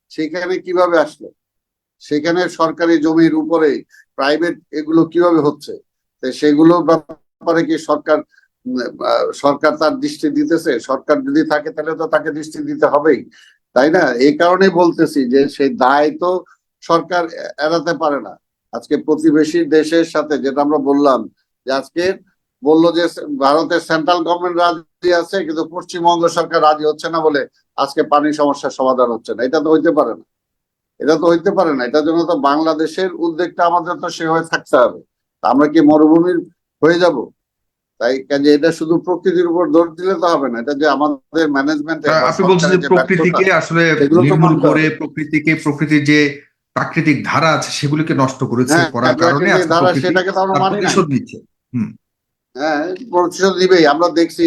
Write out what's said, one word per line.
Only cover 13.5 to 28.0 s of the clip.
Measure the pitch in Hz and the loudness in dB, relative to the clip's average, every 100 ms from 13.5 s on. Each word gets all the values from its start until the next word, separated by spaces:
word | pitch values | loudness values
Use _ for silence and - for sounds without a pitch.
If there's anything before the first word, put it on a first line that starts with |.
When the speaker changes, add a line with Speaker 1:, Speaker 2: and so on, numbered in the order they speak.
| _ _ | _ _
Speaker 1:
তাই | 123 147 | 0 2
না? | 180 143 | 2 2
এই | 120 143 151 | 2 2 2
কারণে | 175 180 190 | 2 2 2
বলতেছি | 170 175 156 156 143 123 | 2 2 2 -2 0 0
যে | 135 143 | 2 0
সেই | - 139 | 0 -2
দায় | 117 127 143 151 156 | 0 2 2 0 -2
তো | 175 185 - _ _ _ | -4 -4 -8 _ _ _
সরকার | - 165 165 180 165 | -2 -2 -2 -4 -4
এ-, | - 69 - 151 | -8 -14 -6 -2
এড়াতে | 165 156 151 | -2 -2 -2
পারে | 156 139 | -2 -4
না। | 101 82 _ _ _ | -6 -18 _ _ _
আজকে | 117 - 143 | -14 -4 -4
প্রতিবেশী | 156 151 160 147 151 175 151 | 0 0 2 2 2 -2 0
দেশের | 156 156 165 160 | 0 2 0 0
সাথে | 156 151 135 | -2 -2 -4
যেটা | 135 135 | -2 -2
আমরা | 143 151 | 0 0
বললাম | 135 139 143 123 107 - _ _ 123 | 0 2 2 2 -2 -16 _ _ -6
যে | |
আজকে | 135 127 165 180 190 _ _ _ _ | -6 -6 -4 -4 -4 _ _ _ _
বললো | 139 160 170 | 2 4 4
যে | 165 165 | 2 -2
সে-, | 170 156 139 | -4 -10 -2
ভারতের | 135 151 160 170 | 2 2 0 -2
সেন্ট্রাল | - 160 160 175 | -2 -2 0 0
গভর্নমেন্ট | 165 175 180 170 | 0 -2 -2 0
রাজি | 175 165 165 _ 180 | 0 -2 -10 _ 0
আছে, | 175 165 196 160 | 0 -2 -6 -6
কিন্তু | 160 160 | -6 -8
পশ্চিমবঙ্গ | 175 - 180 170 170 170 | -10 -12 -4 0 2 0
সরকার | 165 165 165 | -2 -2 2
রাজি | 151 151 | 2 2
হচ্ছে | 151 151 165 | -2 -4 -4
না | 165 | -2
বলে | 156 139 120 _ _ - | 0 0 -4 _ _ -6
আজকে | 139 160 | -4 -2